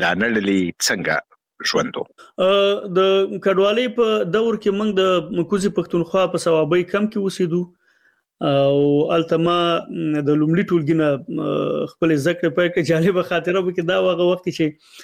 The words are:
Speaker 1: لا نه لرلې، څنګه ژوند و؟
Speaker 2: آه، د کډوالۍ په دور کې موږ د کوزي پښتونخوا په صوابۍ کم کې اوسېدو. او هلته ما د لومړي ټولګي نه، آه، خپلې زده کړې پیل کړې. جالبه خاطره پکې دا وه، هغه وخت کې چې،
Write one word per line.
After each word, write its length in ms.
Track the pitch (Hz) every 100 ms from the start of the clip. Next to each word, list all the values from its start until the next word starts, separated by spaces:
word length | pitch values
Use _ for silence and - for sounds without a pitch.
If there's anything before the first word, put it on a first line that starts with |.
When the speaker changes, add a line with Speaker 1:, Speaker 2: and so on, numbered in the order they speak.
Speaker 1:
لا 140 | 87
نه 140 | 90 113
لرلې، 440 | 110 101 95 87 - -
څنګه 280 | 104 78 73 - _ _ - -
ژوند 240 | 78 82 -
و؟ 60 | - - - -
Speaker 2:
آه، 360 | 185 196 202 202 208 180
د 40 | 190 196 196 196
کډوالۍ 420 | 196 185 202 226 254 233
په 280 | 226 214
دور 300 | 190 208 226 214
کې 140 | 208 196
موږ 120 | 214 190
د 520 | 190 180 156 175 165
کوزي 200 | 202 196 -
پښتونخوا 440 | 165 175 165 190 180
په 60 | 180 175
صوابۍ 340 | 160 156 175 175
کم 120 | 202 214
کې 100 | 208
اوسېدو. 460 | 190 - 175 175 175 _ _ _ _ _ _ - 151
او 260 | 139 139 143 143 143 147
هلته 240 | 170 165 165
ما 140 | 170 175 170 170 -
د 420 | 170 160 151 143 151
لومړي 240 | 151 170 -
ټولګي 260 | 170 143 160
نه، 80 | 151 139 - -
آه، 420 | 101 - - - -
خپلې 220 | - 165
زده 180 | 151 147
کړې 160 | 170 165 165
پیل 120 | 175
کړې. 200 | 175 151
جالبه 320 | 165 180 180 175
خاطره 340 | 175 165 190
پکې 200 | 180 180 170
دا 60 | 190
وه، 120 | 185
هغه 120 | 175 180
وخت 140 | 180
کې 80 | 180 151
چې، 80 | 156 151 _ -